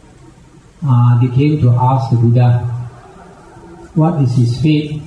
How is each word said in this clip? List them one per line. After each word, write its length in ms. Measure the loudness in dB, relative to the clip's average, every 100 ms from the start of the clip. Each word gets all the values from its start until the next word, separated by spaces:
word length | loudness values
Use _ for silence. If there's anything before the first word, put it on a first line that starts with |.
| -20 -20 -20 -20 -20 -20 -20 -8
uh, 360 | 0 2 4 2
they 80 | 0
came 320 | 0 0 2
to 100 | 0
ask 400 | 0 0 -2 -2
the 60 | 0
Buddha, 520 | 2 2 2 0 -2 -8 -12 -18 -20 -20 -20 -20 -20 -20 -20 -20 -8
"What 280 | -2 -2 0
is 100 | -2 0
his 200 | -2 0
fate? 400 | 0 0 -2 -8